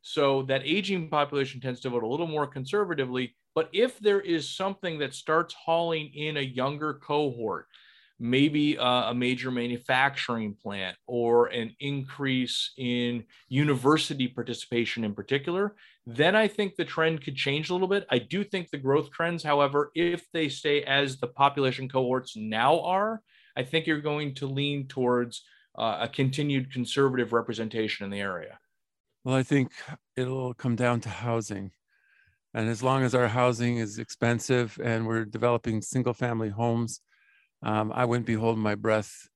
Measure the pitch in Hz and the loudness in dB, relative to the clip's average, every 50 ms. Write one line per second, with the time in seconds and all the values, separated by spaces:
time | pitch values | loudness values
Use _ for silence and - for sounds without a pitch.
0 | _ - - 156 143 139 135 135 131 131 135 135 131 143 160 202 196 190 196 185 | _ -6 0 2 2 4 4 2 0 0 -2 -2 0 0 0 0 0 0 -2 -2
1 | 160 156 156 147 143 139 147 143 139 131 135 127 120 131 127 120 - 131 120 120 | -2 -2 0 0 0 0 0 -2 -2 -2 -6 -8 -8 -8 -8 -6 -6 -4 -2 -2
2 | 113 110 127 147 175 160 156 151 147 135 139 139 131 135 - 208 208 180 170 143 | -2 -2 -2 -2 -2 -2 -2 -2 -4 -4 -4 -10 -8 -2 0 0 0 0 0 -2
3 | 135 123 123 127 127 120 _ _ _ _ _ 160 160 - - 185 233 262 247 - | -2 -2 -2 -4 -4 -4 _ _ _ _ _ -2 -2 0 2 2 2 2 2 0
4 | 208 208 202 196 190 180 170 160 139 - - - 190 196 196 _ - 180 165 151 | 2 2 2 2 2 0 0 0 0 -4 -6 -4 -4 -4 -4 _ -6 -6 -4 -2
5 | 147 135 135 - - - 156 160 165 165 - - - - 165 165 170 165 165 160 | -4 -6 -6 -8 -2 2 2 2 2 0 -8 -10 -2 0 0 2 2 0 -2 -4
6 | 151 147 139 147 151 156 151 143 139 131 120 127 127 139 147 143 151 151 139 139 | -4 -8 -10 -6 -6 -4 -2 -4 -4 -4 -2 -2 -2 -2 -2 -2 -4 -4 -6 -6
7 | - - 147 147 151 139 120 120 113 107 92 80 - _ _ - - - _ _ | -6 -2 0 0 0 0 -2 -4 -4 -4 -4 -6 -8 _ _ -20 -20 -20 _ _
8 | _ _ _ _ 120 117 123 135 143 151 147 151 147 147 143 - 120 123 123 123 | _ _ _ _ -2 2 4 4 4 4 4 2 2 2 2 2 2 2 2 2
9 | 113 107 120 123 123 123 127 123 120 131 127 120 120 120 120 120 - - 131 127 | 0 0 -2 0 0 0 0 -2 -4 -4 -4 -4 -4 -4 -4 -6 -2 0 2 4
10 | 135 139 135 - - - 120 113 110 104 101 _ _ 104 101 98 95 92 90 _ | 4 2 2 -2 -4 -4 -2 -2 -2 -6 -8 _ _ -10 -6 -6 -6 -8 -8 _
11 | _ - 127 120 117 117 117 120 120 - - 123 113 110 110 _ 143 139 143 139 | _ -4 -2 0 2 6 6 6 6 6 2 -4 -6 -6 -8 _ -6 -4 -4 -4
12 | 131 135 - - 139 135 131 127 127 120 - - - - - - 131 120 123 123 | -6 -8 -8 -4 -2 0 0 0 0 -2 -2 -4 -4 -6 -6 -6 -4 -2 0 0
13 | 120 120 120 120 107 _ _ - _ _ 131 131 151 147 139 123 113 139 156 156 | 0 -2 -2 -4 -8 _ _ -20 _ _ 0 2 4 4 2 4 6 4 6 6
14 | 156 - 156 135 127 120 - - 113 123 117 - - - 123 120 117 107 - 120 | 4 -2 -2 -2 -2 -4 -2 -6 -6 -6 -6 -8 -8 -2 0 0 0 0 -2 -4
15 | 113 107 101 98 98 - 135 143 139 175 170 185 202 202 208 _ - - _ _ | -4 -4 -4 -6 -4 -2 -2 -2 -2 -2 -2 -2 -2 -4 -4 _ -20 -20 _ _
16 | _ - 117 120 151 170 190 220 220 202 214 - 208 196 - - 170 135 - - | _ -12 0 4 4 6 6 6 4 4 2 -2 -4 -4 -2 -4 -4 -2 0 2
17 | 160 160 160 151 135 - 139 135 - 143 139 151 156 151 180 180 190 180 196 202 | 2 2 2 0 -4 -8 -6 -2 -2 0 0 0 0 0 0 0 2 2 0 -2
18 | - - 131 123 107 - 160 190 208 202 - 190 170 - - 151 135 135 135 156 | 0 2 0 0 0 0 -4 -4 -4 -2 -4 -6 -6 -6 -10 -4 0 2 2 2
19 | 147 139 - - 165 170 170 165 156 151 147 143 143 135 139 143 147 143 _ 160 | 2 0 -4 -2 -2 -2 -2 -2 0 2 4 4 4 4 4 2 0 0 _ 0
20 | 170 175 175 170 - _ - 170 160 143 131 - - 151 143 147 - - 135 139 | 0 2 0 -2 -6 _ -2 -2 -2 -2 -2 -2 0 2 2 2 2 2 2 4
21 | 143 139 131 - - 120 - - 139 139 139 147 135 131 123 135 135 131 135 135 | 4 2 -2 -6 -8 -8 2 4 4 4 4 4 0 0 0 -2 -6 -2 0 0
22 | 131 123 127 127 127 - - 110 107 110 107 110 120 135 160 170 - 175 185 190 | 2 2 0 0 -2 -6 -10 -8 -6 -2 0 2 4 4 4 4 2 0 0 2
23 | 208 220 226 220 _ _ _ _ _ _ _ 131 127 131 - 160 156 160 156 151 | 0 0 -2 -6 _ _ _ _ _ _ _ -8 -6 -2 -2 -2 0 0 -2 0
24 | 147 151 147 147 151 143 135 131 143 135 135 139 143 143 143 143 135 135 - 135 | 0 -2 -2 -2 -4 -4 -6 -6 -6 -4 -2 -2 -2 -2 -2 -4 -6 -6 -4 0
25 | 127 123 123 123 120 117 117 - _ _ _ _ _ _ _ - 110 113 104 80 | 2 2 2 2 0 -2 -6 -16 _ _ _ _ _ _ _ -4 -2 -2 -2 -2
26 | 110 117 - - 139 131 131 147 147 147 139 135 127 135 - 131 120 - - 139 | -4 -4 0 0 0 0 0 0 -2 0 0 0 -2 -2 -4 -6 -4 -2 2 2
27 | 139 135 127 127 120 110 113 117 113 - 117 107 113 110 110 113 110 107 - - | 2 4 4 2 0 2 0 0 0 0 -4 -4 -4 -4 -2 -2 -2 -2 -4 -6
28 | 101 98 101 101 101 98 92 87 82 - - - _ _ _ _ _ _ _ _ | -6 -6 -4 -4 -4 -4 -6 -8 -10 -12 -16 -20 _ _ _ _ _ _ _ _
29 | _ _ _ _ _ 127 131 131 131 - 143 143 131 123 - - - - 151 - | _ _ _ _ _ 0 2 2 2 4 4 4 4 2 -2 -14 -14 -14 -16 -16
30 | _ _ _ - 127 123 131 131 127 123 120 - - 123 120 107 123 120 120 117 | _ _ _ -6 -4 -4 -4 -4 -4 -6 -6 -4 -2 -2 0 2 2 2 2 2
31 | - 117 104 - 110 120 117 117 107 - 104 95 98 95 _ _ _ _ _ _ | -2 -6 -8 -6 -4 -2 -2 -2 -2 -4 -6 -8 -8 -10 _ _ _ _ _ _
32 | _ _ _ _ _ _ _ _ _ _ - 113 110 113 117 107 123 131 131 135 | _ _ _ _ _ _ _ _ _ _ -4 -2 -2 -2 -2 0 2 2 4 4
33 | 131 123 120 127 123 113 107 127 123 127 123 113 120 120 120 117 113 104 104 113 | 2 4 4 4 4 4 4 4 4 4 4 2 0 0 0 0 -2 -4 -6 -10
34 | 113 - - _ - 117 120 110 - - 131 123 120 110 - - - 120 113 113 | -10 -12 -6 _ 2 2 2 2 2 2 2 2 2 0 -4 -4 -2 0 0 0
35 | 113 113 113 113 113 107 110 117 117 120 120 113 - 120 110 107 101 - - 131 | 0 0 -2 -2 -2 -4 -4 0 2 2 2 2 0 0 -2 -2 -2 -2 -2 0
36 | 123 123 117 - 131 120 117 110 113 107 101 107 117 120 117 117 117 113 - - | 0 0 -2 -2 -2 -2 -2 -2 -4 -4 -2 -2 0 0 2 0 -2 -4 -6 -12
37 | _ _ _ _ _ _ _ _ _ _ _ _ - 110 107 107 107 107 - - | _ _ _ _ _ _ _ _ _ _ _ _ -4 -2 0 0 0 -2 0 -2
38 | 123 120 120 123 113 117 113 107 113 113 113 110 107 107 104 104 104 113 107 107 | 0 0 0 0 0 0 -2 0 2 0 2 2 0 0 0 0 2 2 2 2
39 | 104 - - - - _ _ | 0 -4 -12 -20 -20 _ _